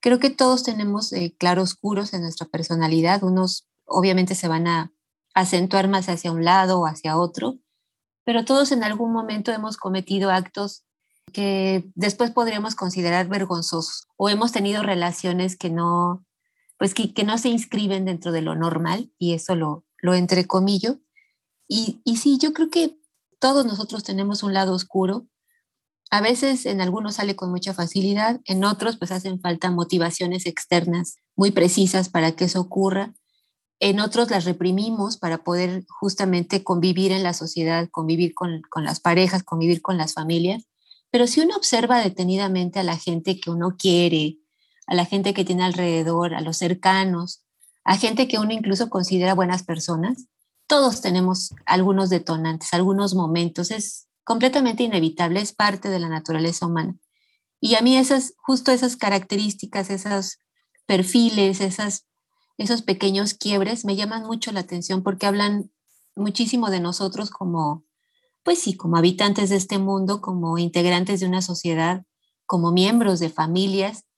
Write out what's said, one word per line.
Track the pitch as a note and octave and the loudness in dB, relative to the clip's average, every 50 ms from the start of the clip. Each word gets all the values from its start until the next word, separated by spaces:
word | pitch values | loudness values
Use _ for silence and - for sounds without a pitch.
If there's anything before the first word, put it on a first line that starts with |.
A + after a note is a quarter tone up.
Creo | - B3 B3 B3 | 4 4 4 4
que | B3+ C4+ | 4 0
todos | C4+ - C4 B3+ B3+ B3+ B3+ | 2 4 4 4 4 2 0
tenemos, | - A3+ G#3+ G#3 G3+ G3+ G#3 G#3+ - - | -4 -4 -2 -2 -2 -2 -2 -4 -4 -4
eh, | F#3 F3 E3+ - _ | -4 -4 -4 -4 _
claroscuros | - F3 F3+ F3+ F#3+ F3+ - _ - G3+ G3+ G3 G#3 G3+ - | 2 2 4 4 2 -2 -4 _ -4 -2 -2 -2 -4 -4 -6
en | F#3 E3+ | -6 -6
nuestra | E3 E3 - E3 | -6 -8 -10 -12
personalidad. | - - E3 E3 - E3+ E3 D#3+ D#3 D#3+ E3 D#3+ E3+ F#3+ G3+ G3 | -8 -6 -8 -4 -2 0 0 2 2 2 4 4 4 2 2 2
Unos | F#3 F#3 F#3 F#3 F#3 F#3 - _ _ _ _ _ | 2 2 2 2 0 -2 -6 _ _ _ _ _
obviamente | - - F#3+ F3+ G3 F#3 F#3 F3+ F3+ F#3+ | -2 0 2 4 4 4 4 2 0 -2
se | - - E3+ | -4 -2 -2
van | D#3+ D#3+ E3+ E3+ | 0 0 0 0
a | E3+ E3 D#3+ E3+ _ _ _ _ _ _ _ _ _ | 0 0 -2 -6 _ _ _ _ _ _ _ _ _
acentuar | F#3+ F#3 F#3 - F3 F3+ F#3 F#3+ G3 F#3+ F#3+ | 0 0 2 2 0 0 2 2 2 2 2
más | G3 F#3+ F#3 F#3+ | 0 0 0 -2
hacia | F3 E3 - F3 E3 | -6 -4 -4 -4 -2
un | E3 E3 | 0 2
lado | E3+ F#3 F#3+ F#3 F#3 F#3 F3+ | 4 4 4 4 4 2 2
o | E3+ | 2
hacia | D#3 D#3 - - D#3+ D#3 | 0 -2 -4 -6 -2 0
otro, | E3 F3 F3 F3 - - B3 C4 C4 _ _ _ _ _ _ _ _ _ _ _ _ _ | 0 0 0 -2 -4 -6 -6 -6 -8 _ _ _ _ _ _ _ _ _ _ _ _ _
pero | - A#3 A#3 A3+ | 0 0 0 2
todos | - C4+ C4+ C#4+ C4+ C#4 | 2 4 4 4 4 2
en | A#3+ A3 | 0 0
algún | G#3+ G#3+ G#3 A#3 A3+ A3+ | -2 -2 -2 -2 -2 -2
momento | A3+ A3 A3 G#3+ G#3+ G#3 - A3+ | -2 -4 -4 -6 -4 -4 -4 -4
hemos | G#3+ G#3+ A3 A3 | -4 -6 -8 -10
cometido | - - F#3+ F#3+ F#3+ F#3 - F#3+ G3 F#3+ G3 | -8 -6 -4 -4 -4 -2 -2 -2 0 2 2
actos | F#3 F#3+ F#3 F#3 _ G3+ G3+ G3+ - - _ _ _ _ _ _ _ _ _ - - | 2 2 0 -2 _ -8 -8 -8 -10 -14 _ _ _ _ _ _ _ _ _ -12 -6
que | - G3+ G3 G3 G3 F#3+ F#3+ F#3+ F#3+ F3+ - - | -4 -2 0 0 0 0 0 0 0 -2 -6 -6
después | F3 F#3 G#3 G3+ - B3 A#3 | -4 -2 -2 0 0 -2 0
podríamos | A#3 B3 A#3+ A3+ G#3+ G#3 G#3 G3 - | 2 0 0 0 -2 -4 -6 -6 -6
considerar | - G3 F3+ F3+ F#3 F3 E3+ E3+ F3+ F#3 F3 | -4 -6 -4 -2 -2 0 2 2 2 2 0
vergonzosos, | G3 G3+ F#3+ F#3 F3+ E3+ E3+ - - E3 E3 - - - - _ _ | -2 -4 -2 -2 -4 -4 -4 -4 -4 -4 -6 -6 -10 -12 -14 _ _
o | _ G3 G3+ | _ 0 0
hemos | G#3 G#3 A3+ A#3+ | 2 2 0 0
tenido | A#3+ A3 G3+ G3+ G3+ G#3 G#3 | 0 0 0 0 0 -2 -2
relaciones | G3+ G3 F3+ E3+ F3 E3+ - - F#3 F3 F3+ F#3 F#3 F#3 | -2 0 0 0 -2 -4 -4 -4 -2 -2 0 -2 -2 -4
que | _ - F3 | _ -6 -4
no, | E3 E3+ E3+ E3+ F3 F3 F3 F3 F3 F#3 _ _ _ _ _ _ _ _ _ _ _ _ | -2 0 0 0 2 2 0 0 -2 -6 _ _ _ _ _ _ _ _ _ _ _ _
pues | G3+ G3 - | -2 -2 0
que, | - A3 G#3+ - | -2 -4 -2 -2
que | - G#3 | -2 -2
no | G#3 A3 | 0 0
se | A#3 A#3 C4 | 0 0 0
inscriben | A#3 A#3 A3+ - - G3 G#3 G3 G3 F#3+ F#3+ | 0 0 -2 -2 -4 -2 -2 0 -2 -2 -2
dentro | F#3+ F3+ E3+ - F3 E3 | -2 -4 -4 -4 -4 -2
de | E3 | -2
lo | D#3+ D#3+ D#3+ | -2 -2 -2
normal, | D#3+ E3 E3+ E3 D#3+ E3 D#3+ F3 G#3 B3 - _ _ | -2 -2 0 0 -2 -2 -2 -2 -4 -6 -10 _ _
y | F3+ F3 E3+ | -2 -2 -2
eso | E3 - - F#3 | -2 -2 -2 -2
lo, | E3 D#3+ D3+ D3+ E3 _ _ _ _ | 0 0 -2 -4 -6 _ _ _ _
lo | - F3 F#3 | 0 2 2
entrecomillo. | F3+ F3+ F3 F#3+ F3+ F3+ F#3 - F#3+ F#3+ G3 G3+ F#3 G3 A3+ C#4 - _ _ _ _ _ _ _ _ _ _ _ _ _ _ | 2 2 2 2 0 0 2 2 2 2 2 2 0 0 -2 -4 -4 _ _ _ _ _ _ _ _ _ _ _ _ _ _
Y, | - A3 A3+ - - - _ | -4 -2 -2 -4 -6 -6 _
y | - A#3 | -2 -2
sí, | A3+ - D4 C#4 C4 | 2 2 2 4 4
yo | D#4 D#4 D4+ | 2 0 0
creo | - D#4+ D#4+ | 0 -2 0
que | - E4+ E4 D#4 - _ _ _ _ _ _ _ _ _ | 2 0 0 0 -2 _ _ _ _ _ _ _ _ _
todos | - C4 C4+ C#4+ C4+ | 2 4 4 4 2
nosotros | A#3 G#3 F#3+ G#3+ - - G#3+ G#3 | 2 -2 -6 -8 -8 -8 -10 -8
tenemos | - G3 F#3+ G3 G3+ G#3 G3+ - | -4 -4 -2 -2 -2 -2 -2 -2
un | G3+ F#3+ | 0 0
lado | F#3+ F#3+ F#3 F#3 | 2 2 2 0
oscuro. | F#3 F#3 - - G3 F#3 F3+ G3 A#3+ A#3+ _ _ _ _ _ _ _ _ _ _ _ _ _ _ _ _ _ | -2 -4 -2 0 0 0 0 0 -4 -8 _ _ _ _ _ _ _ _ _ _ _ _ _ _ _ _ _
A | - G#3 G#3 | 0 2 4
veces | A3+ B3 A#3+ C4+ C4+ C4+ B3+ - | 2 2 2 2 0 0 0 -2
en | - G3+ G3 | -2 -2 0
algunos | F#3 F3+ F3+ G#3+ A3 G#3+ G#3 | 0 0 0 -2 -4 -6 -4
sale | - G#3 G3+ G3 | -4 -2 -4 -4
con | G3 F#3 F3+ | -4 -4 -4
mucha | F3+ F3+ F#3 G3 F#3+ | -4 -4 -4 -6 -4
facilidad, | - E3+ E3 - G3 F#3 G3 G3+ G3+ G#3+ A3+ A#3+ B3 _ | -4 -4 -2 0 0 0 2 2 2 2 0 0 -2 _
en | - F#3+ F#3 F#3+ | -2 -2 2 2
otros | G#3 G#3 G3+ G#3+ A3+ A#3 | 2 0 0 -2 -4 -2
pues | A3+ F3+ F3 F#3 | -4 -6 -6 -6
hacen | F#3 F#3 F#3+ F#3 F3+ | -6 -4 -4 -6 -4
falta | F3+ F3+ E3+ E3 - F3+ | -2 -2 -2 0 0 0
motivaciones | F3+ F3 F3 F3 - F3+ E3 E3+ E3+ - F#3 F3 F3+ F#3 F#3 | 0 0 0 0 0 0 0 0 -2 -4 -4 -4 -4 -4 -6
externas | F3 E3 - - _ F3+ F3 F3 F3 E3+ F3 F3 - - _ _ _ _ | -6 -8 -8 -4 _ 0 2 2 2 -2 -2 -4 -6 -10 _ _ _ _
muy | - F#3+ G3+ | 2 2 2
precisas | G3 G3 E3+ F3+ F3+ - G3 F#3 - F#3+ F#3 F3+ | 4 4 4 4 4 4 2 4 4 0 0 0
para | - E3+ D#3+ D#3+ D#3+ | 0 2 2 2 2
que | E3 F#3 | 0 -2
eso | F3+ - F#3 F3+ | -2 0 -2 -4
ocurra. | F#3 - G3 F#3+ F#3+ F#3 G3 G3 A3+ - _ _ _ _ _ _ _ _ _ _ _ _ _ | -2 -2 0 0 2 0 -2 -4 -6 -10 _ _ _ _ _ _ _ _ _ _ _ _ _
En | - G3+ G3 G#3 | 0 2 2 2
otros | G#3 G#3+ - A#3 A#3+ G#3+ | 0 0 2 0 2 2
las | A3+ F#3+ E3 | 2 0 0
reprimimos | F3+ F3 - F3 F3+ F#3 F#3+ G#3 A3+ A3+ G#3+ G3 G3+ A#3 - | 0 -2 0 0 0 0 0 0 -2 -2 -2 -2 -4 -4 -6
para | - E3+ E3 E3 - | -4 -4 -4 -4 -4
poder | - F3 F3 F3+ F3+ F#3 F#3+ F#3 _ | -2 -2 0 0 -2 -2 -6 -8 _
justamente | - - - G3+ F#3 - G3+ F#3+ F3+ F3 E3+ F3 G3+ F#3+ F#3+ | -10 -4 -4 -4 -2 0 0 2 2 0 0 0 -2 -4 0
convivir | - F#3 F3 E3 F#3 F3+ F3+ F#3+ F#3+ F#3+ | 0 0 2 2 2 2 2 2 2 2
en | F#3+ F#3+ | 0 0
la | F3 F3 | -2 -2
sociedad, | - D#3+ D#3+ - F3 D#3+ D#3+ E3 E3 E3 E3 | -4 -8 -8 -4 -2 -2 0 0 0 -2 -4
convivir | - E3 D#3+ D#3+ E3 E3 F3 E3 D#3+ | -6 -6 -2 -2 0 0 0 -2 -2
con, | - F3+ F3 E3 D#3+ D#3 _ | -4 -6 -6 -6 -8 -10 _
con | - E3 D3+ | -8 -6 -4
las | D3 E3+ - | -4 -6 -2
parejas, | _ F3 E3+ F3 F#3 F#3 F#3 F#3 F#3 | _ 2 4 4 4 4 2 -2 -4
convivir | - E3+ E3 E3 E3+ F3 E3 _ | -4 -4 0 2 2 2 2 _
con | - F#3 F3 | -4 -2 -2
las | D#3+ D#3 - | -2 -4 -4
familias. | E3 D#3 D#3+ E3+ E3 E3+ F3+ G3+ A#3 A3+ _ _ _ _ _ _ _ _ _ | -6 -2 -2 0 0 2 0 -2 -4 -8 _ _ _ _ _ _ _ _ _
Pero | - A#3+ A#3+ | 2 2 2
si | A#3+ A#3+ D#4 | 4 4 2
uno | D#4+ F4 G#4 | 4 4 2
observa | G4 - - - A3+ A3+ A#3 B3 A#3+ | 2 0 0 2 2 2 4 2 2
detenidamente | A3 F#3+ F#3 - F3+ F3+ F#3 F#3+ G3+ G3 F#3+ F#3 F3+ F3 E3 G3 | 2 0 0 0 0 0 2 0 0 0 0 0 -2 -2 -2 -2
a | F#3 | -2
la | F3 E3+ | -2 -2
gente | E3 - - E3+ E3 E3 F#3+ F#3+ F#3 | -4 -4 -4 -4 -2 -2 -2 -4 -4
que | - F3 | -4 -4
uno | E3+ E3+ E3+ F#3 F#3 F#3 | -4 -2 -2 -2 -4 0
quiere, | - F#3+ F3 F3 F3 F3 E3 D#3 D3+ D3+ D#3 _ _ _ _ _ _ _ _ _ _ | 2 4 4 6 4 4 2 2 0 -2 -4 _ _ _ _ _ _ _ _ _ _
a | - F3 | -2 0
la | F3+ F3 | 0 0
gente | F3 - G3 F#3+ G3 F#3+ | 0 0 0 0 0 0
que | G3 F#3 | -2 -2
tiene | F#3 F#3 F3+ F#3 | 0 0 0 0
alrededor, | F#3 F3 F3+ F3+ F3 E3 D#3+ D#3+ E3 E3+ E3 F3 F3 E3 | 0 0 0 0 0 0 0 0 0 0 0 0 -2 -2
a | E3 | -4
los | D#3+ D#3+ E3 - | -6 -6 -4 -2
cercanos, | F#3 E3+ F3+ F#3 - F#3+ F#3+ F#3+ F#3+ F#3+ F3+ E3+ F3+ F3+ - _ _ _ _ _ _ _ _ _ _ | -2 -2 -2 2 2 2 4 4 2 0 0 -2 -4 -8 -12 _ _ _ _ _ _ _ _ _ _
a | - F#3+ | 0 0
gente | G3 A#3 A3 A3 A3 C4 B3+ | 2 2 0 2 0 0 0
que | - G#3+ | 0 -2
uno | G#3+ G#3+ A3+ | -2 -2 -2
incluso | A3 A3 G3 G3 F#3+ A#3+ A3+ | -2 -2 -2 0 0 -2 -2
considera | - G3 F3+ F3+ F#3+ F3+ F3+ F#3 F#3+ | -2 -4 -2 0 0 2 2 2 2
buenas | F#3 F#3 F3 F3+ F#3 F#3 | 2 2 0 0 -2 -2
personas, | - E3+ D#3+ D3+ - E3+ D#3+ E3 G#3+ C4 - - _ _ _ _ _ _ _ _ | -4 -6 -6 -4 -4 -4 -2 -2 -2 -4 -6 -8 _ _ _ _ _ _ _ _
todos | _ D4+ D4 C#4 B3+ G#3+ - | _ 4 4 4 4 2 0
tenemos | - G3+ F3 F#3 F#3 F3+ F#3 F#3 - - - - _ | -2 0 2 2 2 2 0 -2 -4 -10 -12 -12 _
algunos | - E3+ F#3 F#3 G3 G3 F#3+ F#3+ F#3 | 0 2 4 4 4 2 2 2 2
detonantes, | F#3 F3 E3+ - E3 D#3+ D#3+ D#3+ D#3+ D#3+ - - - | 0 0 0 -2 -4 -2 -2 -2 -4 -4 -4 -2 0
algunos | F3 F3+ F#3+ G3 G3 G3+ G3 F#3 | 2 2 2 2 0 0 0 0
momentos. | F#3+ F3 D#3 E3 E3+ E3+ E3+ E3 - F3+ - | 0 0 0 0 0 0 -2 -2 -4 -6 -6
Es | A3 G#3+ G#3 - - - - _ _ _ _ | -6 -6 -8 -8 -10 -14 -18 _ _ _ _
completamente | - A3+ A#3 B3 C4 C4 D4 C4+ A#3+ A3 A3+ B3 | -4 -2 2 2 2 2 4 2 2 2 0 0
inevitable, | A3+ G#3+ F#3 D#3+ D#3+ D#3 - F3 E3+ E3+ G3 | 0 2 2 2 0 0 0 0 0 0 0
es | G#3 G3+ - | -2 -4 -2
parte | - G#3+ G#3 G3 F#3+ - G3+ | 0 0 0 0 -2 -4 -4
de | F#3+ F3+ | -2 -2
la | E3+ E3 | -2 -2
naturaleza | D#3+ D#3+ D#3 - D#3+ D#3 D#3+ E3 E3+ - - | -4 -6 -4 -2 -2 0 0 0 -2 -2 -2
humana. | E3+ E3+ E3 D#3 - F3+ - _ _ _ _ _ _ _ _ _ _ _ _ | -2 0 0 -2 -4 -6 -8 _ _ _ _ _ _ _ _ _ _ _ _
Y | - A3 A#3 | 0 2 2
a | A3 | 4
mí | A3+ B3 C4 | 6 6 6
esas, | C4 C4 C4 C#4 C4+ C4 - - | 6 6 4 2 0 0 -4 -10
justo | _ _ - C4 B3+ - - | _ _ 0 0 2 4 2
esas | B3+ B3 B3+ B3 B3 | 4 4 4 0 0
características, | - - G3+ G3+ G3 F#3+ - G#3 G3 G#3 G#3 G3 - - - - G3+ F#3+ F#3+ | 0 -2 0 0 0 -2 -2 -2 -2 -2 -2 -4 -6 -12 -8 -6 -6 -4 -4
esos | G3 F#3+ F#3+ G#3 G3+ G3 F#3+ F#3+ - _ _ _ _ _ _ _ _ _ _ | -6 -6 -4 -4 -4 -4 -4 -6 -10 _ _ _ _ _ _ _ _ _ _
perfiles, | - G3+ F#3 F#3 F#3 - A#3+ A#3 A3+ G#3+ G#3 G3 F#3+ F#3+ F#3 G3 | 0 2 2 2 4 4 4 4 4 4 4 2 2 2 0 -2
esas, | F#3+ F#3 - G#3+ G#3 G3 - _ _ _ _ _ _ _ _ _ _ _ - | -2 -2 -4 -4 -6 -6 -8 _ _ _ _ _ _ _ _ _ _ _ -6
esos | G#3 G3 A#3+ A3+ A3+ | -2 -2 -2 -2 0
pequeños | - F#3+ F#3+ - G3 F#3+ G3 G3+ G3+ - | -2 -2 0 0 0 2 2 0 -2 -4
quiebres | _ - G#3 G3+ G3 G3 G3+ A#3 A#3 - | _ -4 0 0 0 0 0 -2 -4 -2
me | G3+ G3 | -2 -2
llaman | G3 G#3 G#3 A3+ A3+ A3 | -2 -2 -4 -6 -8 -6
mucho | A3 A3+ A3+ - A#3 G#3+ | -6 -6 -6 -6 -6 -6
la | G3 | -6
atención | F3+ - F3+ F3 E3+ - F#3+ F#3+ F#3 | -6 -6 -8 -8 -4 -2 -4 -2 0
porque | G3+ F#3+ F#3 - | -2 -4 0 0
hablan | G3+ G3 G3+ G3+ G#3 G#3 G#3 G3+ - _ _ _ _ _ _ _ _ _ | 0 0 2 0 0 0 -2 -4 -6 _ _ _ _ _ _ _ _ _
muchísimo | - G3+ G#3 G3 - A#3+ A3+ - B3 A#3 G#3 | -4 -4 -4 -2 -2 -2 0 0 0 0 0
de | F#3+ F3+ | 0 0
nosotros | F3 F3 F3+ - G3+ F#3+ F#3+ - G#3 G3 | -2 -2 -2 -2 -4 -4 -4 -6 -8 -10
como, | - - G3 F3+ E3+ E3 D#3 D3 D3+ E3 _ _ _ _ _ _ _ _ _ _ _ _ _ | -10 -8 -6 -4 -2 0 0 -2 -2 -4 _ _ _ _ _ _ _ _ _ _ _ _ _
pues | - F4 E4+ | 0 0 0
sí, | - - F#3 | 0 -4 -4
como | - - E3+ E3+ | -4 -2 0 2
habitantes | E3+ E3 F3 F#3 F#3 G#3 G3+ G3 G3+ G#3 F#3 | 4 4 4 4 4 0 0 2 0 0 0
de | G3+ | 0
este | G3 F#3 F#3+ G#3 G3 | 0 0 -2 -2 -2
mundo, | G3 F#3+ G3 F#3+ F#3+ F#3+ G3+ G3+ | 0 0 0 0 0 -2 -2 -4
como | G3 - F#3+ F3+ E3+ E3 E3 E3+ | -4 -6 -4 -4 -2 -2 -2 0
integrantes | E3+ F3 E3 F3 F3 F3+ F3+ F3 F#3 F#3+ G3+ F#3 | -2 0 0 2 2 2 2 2 0 0 -2 -2
de | F#3+ | 0
una | F3+ F3+ F#3 F#3 | 0 0 -2 -2
sociedad, | - F3 E3 - F3 E3 D#3+ D#3+ E3+ F3+ F#3 F#3 _ _ _ _ _ _ _ _ | -4 -6 -6 -2 -2 0 0 2 0 0 -2 -6 _ _ _ _ _ _ _ _
como | _ - F3+ E3 E3+ E3+ | _ -2 0 2 4 4
miembros | F3+ F#3 G3+ A3+ A#3 A#3 G3+ F#3 E3+ | 4 4 4 4 4 4 2 2 0
de | E3+ D#3+ | -2 -4
familias. | - - D#3 D#3+ E3+ F#3 F#3+ G3 F#3+ G3 F#3+ G3+ A3 - _ _ _ | -2 -2 -2 0 0 0 0 0 0 0 -2 -2 -4 -10 _ _ _